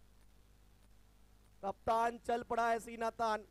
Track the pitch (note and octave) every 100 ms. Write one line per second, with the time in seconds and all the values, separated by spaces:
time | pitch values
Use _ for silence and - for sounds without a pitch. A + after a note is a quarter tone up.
0 | - - - - - - - - - -
1 | - - - - - - G3 - - A3+
2 | A#3 A#3 - A#3+ A#3+ A#3 A#3 A3+ A#3 A#3
3 | A3+ A3+ A3+ G#3+ G3